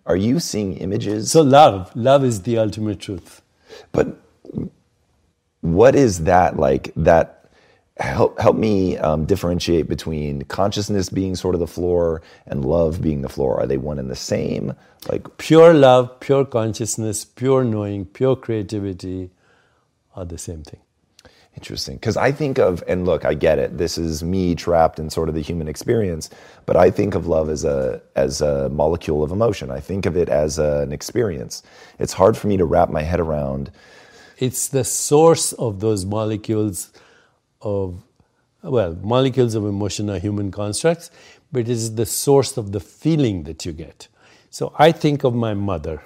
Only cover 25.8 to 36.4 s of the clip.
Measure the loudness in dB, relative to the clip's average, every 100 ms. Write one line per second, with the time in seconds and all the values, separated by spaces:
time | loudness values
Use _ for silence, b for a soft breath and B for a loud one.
25.8 | -2 0 0 -6 -10 B B B 0 4
26.8 | 4 4 -2 -2 -2 0 0 -2 -2 -2
27.8 | -2 -6 _ -2 -2 0 -2 0 -2 0
28.8 | 0 0 -2 -2 -2 0 -2 -2 -8 -10
29.8 | -8 -4 -2 -2 0 0 0 0 -2 0
30.8 | -4 -8 -8 -4 -4 -4 -10 -16 B B
31.8 | B B -8 4 4 4 0 0 2 4
32.8 | 2 0 -2 -2 -2 -2 -4 -6 -8 -14
33.8 | b b b b b b -6 -4 -4 -4
34.8 | -2 -4 2 6 6 6 0 -4 -4 -2
35.8 | -2 0 -2 -4 -2 -4